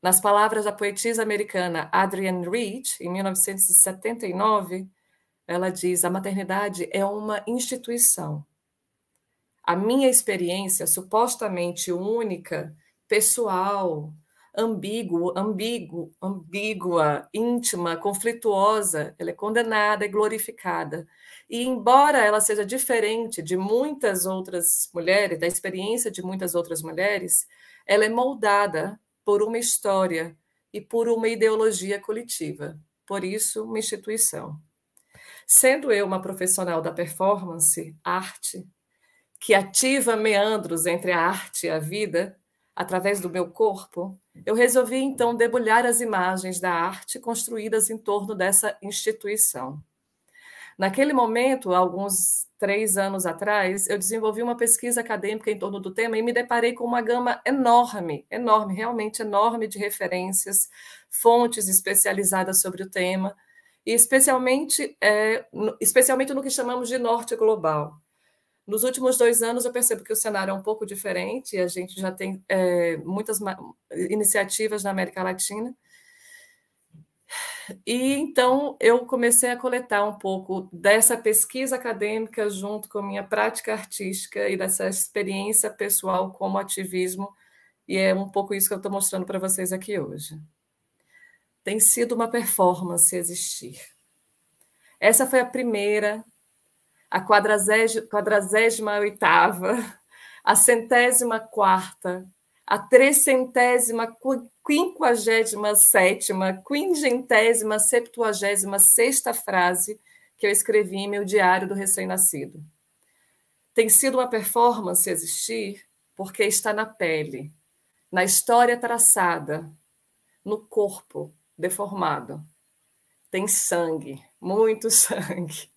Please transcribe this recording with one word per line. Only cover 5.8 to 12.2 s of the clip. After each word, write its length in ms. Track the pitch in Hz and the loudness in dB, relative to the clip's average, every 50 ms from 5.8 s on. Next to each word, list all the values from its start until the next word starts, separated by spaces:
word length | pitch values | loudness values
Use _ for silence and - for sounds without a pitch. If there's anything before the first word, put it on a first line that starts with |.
| - 180 180 180 - | -2 -2 0 2 0
"A 60 | 175 | 0
maternidade 800 | 180 190 190 196 196 196 190 190 190 196 208 202 190 180 175 - | 0 -2 -4 -4 -4 -6 -4 -4 -4 -2 -2 -4 -4 -6 -8 -4
é 140 | - 196 196 | -2 -2 -2
uma 360 | 196 202 214 214 214 214 202 202 214 | -2 -4 -6 -6 -6 -6 -6 -4 -4
instituição. 1000 | 233 247 247 - 254 254 247 - 240 240 233 - - - 170 151 151 151 147 _ _ _ _ _ _ _ _ _ _ _ _ _ _ _ _ _ _ _ _ _ _ _ _ | -4 -4 -4 -4 -8 -8 -6 -6 -2 2 4 4 4 2 -2 -8 -8 -10 -12 _ _ _ _ _ _ _ _ _ _ _ _ _ _ _ _ _ _ _ _ _ _ _ _
A 140 | - 175 180 | -2 -2 0
minha 320 | 196 220 247 269 277 262 | 0 2 2 4 4 6
experiência, 760 | 247 - - - 202 185 180 170 175 190 196 190 180 - 170 | 4 4 2 2 -2 -2 -2 -2 -2 -4 -2 -2 -2 -2 0
supostamente 1040 | 160 - 190 185 185 - 220 233 240 233 - 226 208 185 180 175 175 175 175 - - | 0 0 0 -2 -2 0 2 2 2 -2 -4 -6 -6 -4 -4 -4 -4 -4 -6 -6 -4
única, 840 | 175 175 185 202 220 233 | -4 -4 -4 -4 -4 -2